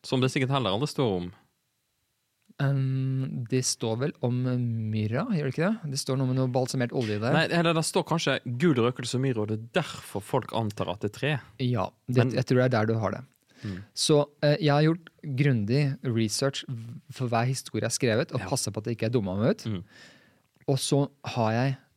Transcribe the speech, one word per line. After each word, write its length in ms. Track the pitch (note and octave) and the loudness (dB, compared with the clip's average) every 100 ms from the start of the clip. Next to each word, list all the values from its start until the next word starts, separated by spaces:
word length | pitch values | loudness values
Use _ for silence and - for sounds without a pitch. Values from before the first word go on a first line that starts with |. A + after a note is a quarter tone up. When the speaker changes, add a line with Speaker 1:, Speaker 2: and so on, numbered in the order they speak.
Speaker 1:
Som 180 | - C3 | -2 0
det 80 | B2+ | 2
sikkert 200 | D3 B2+ | 0 0
heller 160 | C#3 A2 | 0 2
aldri 120 | G2 D3 | 0 -2
står 260 | - B2+ F#2 | 0 0 0
om. 100 | F2 - _ _ _ _ _ _ _ _ _ _ _ - | -4 -12 _ _ _ _ _ _ _ _ _ _ _ -4
Speaker 2:
Ehm, 800 | C#3 C#3 C3 C3 C3 C3 C3 - A#2+ | 0 0 0 -2 -2 -2 -4 -6 -2
det 140 | C3 B2 | 0 0
står 300 | - A#2 A2 | -2 -2 -2
vel 120 | C#3+ - | -4 -2
om 140 | B2 B2 B2+ B2 A#2+ A2+ A2 | -2 0 0 0 0 -2 -2
myrra, 320 | G#2+ G#2+ A#2+ B3 | -2 0 -2 -2
gjør 160 | F#3 C#3+ | -2 -2
det 20 | |
ikke 140 | - E3+ | 0 0
det? 160 | A3 D3+ | 0 -4
Det 60 | C3+ | -6
står 200 | - C3 | -2 0
noe 60 | C3 | 2
med 80 | C3 | 2
noe 100 | C3 | 2
balsamert 460 | B2+ B2+ C3 A#2+ C#3 | 0 0 0 0 0
olje 220 | A2+ G#2 | 0 0
der. 140 | A2+ D3+ | 2 2
Speaker 1:
Nei, 60 | D#3+ | 4
eller 220 | E3+ E3+ E3 | 2 2 2
det 60 | |
står 220 | D#3 G3 D#3+ | 0 0 0
kanskje 280 | E3 D3+ C3+ - | 0 0 -2 -2
gull, 320 | A#2+ E3+ B2 | 2 4 4
røkelse 380 | A#2 B2 A#2+ B2+ | 4 2 -4 -2
og 60 | C3+ | 0
myrra, 160 | A2+ | 0
og 60 | G#2+ | -2
det 80 | A2 | -4
er 80 | A#2 F#3 | -2 -4
derfor 400 | E3 - - G2+ | -4 -10 -10 -10
folk 300 | - C3+ - - | -2 -2 0 -2
antar 360 | A2 - F2+ | -2 -2 -4
at 80 | F2+ | -2
det 80 | G2+ | -4
er 60 | - | -2
tre. 140 | C3+ D3 - - | -2 -2 -6 -4
Speaker 2:
Ja, 280 | B2+ A#2+ F#2 _ - | -2 0 -2 _ -2
det, 120 | B2+ | 2
Speaker 1:
Men 100 | B2+ A#2+ | 2 2
Speaker 2:
jeg 80 | B2 | 2
tror 140 | B2+ | 4
det 60 | B2+ | 4
er 40 | A#2+ | 2
der 80 | A2 | 2
du 60 | A2+ | 0
har 140 | G2+ G2 | 0 -4
det. 20 | C3 _ _ _ G#2+ | -12 _ _ _ -10
Speaker 1:
Mm. 80 | F#2 G2+ - | -10 -12 -4
Speaker 2:
Så, 220 | - D3+ C#3+ _ D3 | 4 4 4 _ 2
eh, 80 | D3 | 4
jeg 100 | D3+ | 4
har 140 | C#3+ D#3 | 4 4
gjort 240 | E3 - _ D3+ B2+ | 2 -6 _ -8 2
grundig 400 | C#3 B2 G2+ C3 C#3+ C3+ | 4 4 2 2 2 -2
research 580 | C#3 A2+ A2 - C#3 - - | -2 0 0 0 -2 -2 -10
v-, 320 | A#2+ A#2 A#2 _ | -10 -10 -14 _
for 160 | - B2+ | -6 0
hver 160 | A#2 A#2+ | 2 2
historie 320 | C3 - A2 | -2 -4 -4
jeg 60 | A2+ | -2
har 80 | - | 0
skrevet, 340 | B2 A2 - | 2 2 0
og 80 | B2+ | -4
Speaker 1:
Ja. 80 | F#2+ | -4
Speaker 2:
passet 240 | C3+ - | -4 -2
på 80 | G#2 | -6
at 80 | G#2+ | -6
jeg 120 | A#2 | -4
ikke 100 | A2+ | 0
er 60 | A#2+ | 0
dummet 240 | G2 F#2+ | -2 0
meg 80 | A#2+ | 0
ut. 140 | A3 A#2 | 0 -4
Speaker 1:
Mm. 160 | G2 - - - - _ _ _ _ - | -8 -10 -20 -20 -20 _ _ _ _ -2
Speaker 2:
Og 100 | C3+ | -2
så 220 | - C#3+ C#3 _ - | 2 0 0 _ -8
har 180 | - A2 A2+ | -2 0 2
jeg 180 | C3+ C3 _ | 0 -4 _